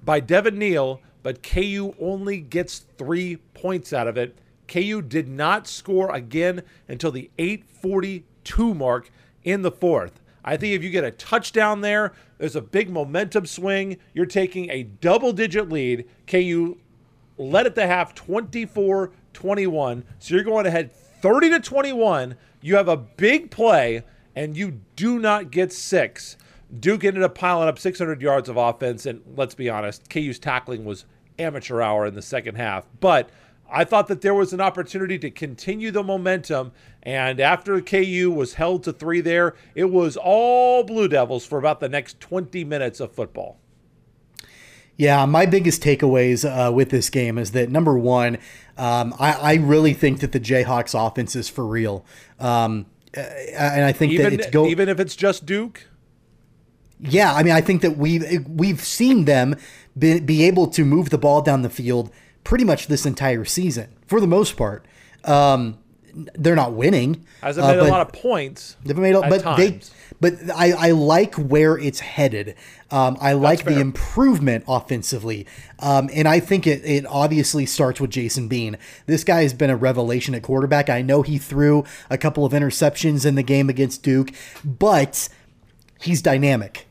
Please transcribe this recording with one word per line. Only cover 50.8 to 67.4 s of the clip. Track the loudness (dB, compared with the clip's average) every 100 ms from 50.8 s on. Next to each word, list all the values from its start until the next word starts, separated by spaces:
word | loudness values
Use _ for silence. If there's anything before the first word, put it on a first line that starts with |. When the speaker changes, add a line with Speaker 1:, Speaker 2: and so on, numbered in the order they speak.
| -2 -2
Speaker 2:
offense | -2 -4 -6 -6
is | -10
for | -8 -4
real. | -2 -2 -4 -12 -20 -20 _
Um, | -2 0 0 -2 -8 _ _ -14
uh, |
and | -12 -12 -12 -4 -2 2
I | 2
think | 2 2
Speaker 1:
Even, | 4
Speaker 2:
that | 2
it's | 2 0
go- | 2 2
Speaker 1:
even | 2 0
if | 0
it's | -4
just | 0 0 -2 -4
Duke? | -6 -6 -12 -20 _ _ _ _ _ _ _ _ _ _ _
Speaker 2:
Yeah, | -2 2 4
I | 4
mean, | 4
I | 4
think | 4 2
that | 2 0
we've, | 0 0 0 -4 -4
we've | -2 0 -2
seen | -6 0 4 4 6
them | 4 4 -2 -8 -20 -18 0
be, | 4 4
be | 2 4
able | 6 6 2
to | 2
move | 4 4 2
the | 2
ball | 4 4
down | 4 0
the | 0
field | -6 -2 -2 -2 -10 _ _
pretty | -2 2
much | 4 2 0
this | -2
entire | -2 -2 -2 -2
season, | -2 -2 -2 -4 -10 _ _
for | 2
the | 4
most | 4 2 0
part. | -4 -4 _ _ -20 _
Um, | 2 4 6 4 0 -8 _ _ _ -18 -18
they're | -2 2 4
not | 2
winning, | 2 2 4 2 -2 -8 -10